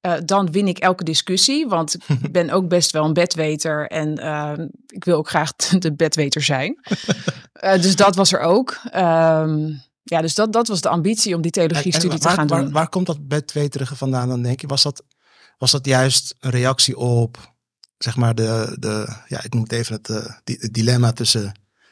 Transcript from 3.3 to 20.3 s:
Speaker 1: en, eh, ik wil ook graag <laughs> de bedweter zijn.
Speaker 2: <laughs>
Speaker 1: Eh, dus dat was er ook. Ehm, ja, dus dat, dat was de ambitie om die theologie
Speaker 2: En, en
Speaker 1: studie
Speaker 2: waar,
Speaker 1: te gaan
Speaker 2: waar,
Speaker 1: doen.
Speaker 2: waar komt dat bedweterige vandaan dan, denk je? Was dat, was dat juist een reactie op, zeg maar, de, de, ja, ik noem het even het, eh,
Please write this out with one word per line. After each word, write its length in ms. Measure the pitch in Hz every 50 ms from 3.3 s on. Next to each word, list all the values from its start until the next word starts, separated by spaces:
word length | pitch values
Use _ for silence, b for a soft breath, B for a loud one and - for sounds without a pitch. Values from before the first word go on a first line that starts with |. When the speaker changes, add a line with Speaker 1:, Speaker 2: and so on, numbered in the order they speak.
| - 165 156 156 156 151 - 160 151 151 151
Speaker 1:
en, 300 | - - 160 156 151 151
eh, 360 | 143 - 156 151 151 147 147 147 147 165 - - - _
ik 180 | - - 196 -
wil 120 | 185 175
ook 120 | 156 156 -
graag 240 | - 160 151 151 - _ -
<laughs> 180 | - - 185 180
de 80 | 160 147
bedweter 460 | 143 165 156 - 156 147 139 - 160
zijn. 380 | 139 - 147 131 135 185 330 _
Speaker 2:
<laughs> 460 | _ - 202 - - - 190 B B B B B B B _ -
Speaker 1:
Eh, 220 | - 190 196 185
dus 140 | 170 190 190
dat 200 | 151 202 202 185
was 160 | 190 196 -
er 80 | 185 -
ook. 400 | 131 165 180 233 262 - - - - -
Ehm, 800 | - - 185 170 165 165 165 160 160 156 156 156 156 151 151 156 151 135 - _ _ _ _
ja, 180 | - 175 165
dus 140 | 160 165 -
dat, 180 | - 214 220 214
dat 140 | 226 233
was 140 | 226 208 170
de 80 | - 117
ambitie 460 | 135 170 151 196 226 214 - 214 175
om 60 | 170
die 100 | 156 170
theologie 340 | - 196 170 156 170 147 143
Speaker 2:
En, 60 | 180
en 80 | 165 160
Speaker 1:
studie 180 | 170 180 175 156
Speaker 2:
waar, 100 | - 165
Speaker 1:
te 60 | - 156
gaan 80 | 151
Speaker 2:
waar, 140 | 147 143 135 139
Speaker 1:
doen. 80 | 147
Speaker 2:
waar 180 | 143 151 160 160
komt 160 | - 185 180
dat 220 | 180 165 147 147
bedweterige 680 | 135 147 151 147 - - 151 147 143 - 131 135 123 139
vandaan 320 | - 139 135 131 127 123
dan, 140 | 127 127 123
denk 200 | 120 120 127 135
je? 60 | -
Was 160 | 143 139 135 -
dat, 200 | 147 139 - - _ b b b b b b b b b
was 140 | b 127 123
dat 140 | - 139 131
juist 500 | 139 131 127 131 135 127 - - - - _
een 120 | - 131
reactie 460 | 120 123 123 131 131 - - - -
op, 560 | - 120 123 120 117 117 113 - - - _ _ _ _ _ _ _ _ _ _
zeg 180 | _ - 120 110
maar, 200 | 127 123 117 113
de, 400 | 113 113 110 113 113 110 101 - -
de, 280 | - 107 107 107 107 110 107 - -
ja, 160 | - - - -
ik 100 | - -
noem 100 | 117 113
het 80 | -
even 240 | 120 117 113 - 110
het, 140 | 107 _ -
eh, 240 | 113 107 110 -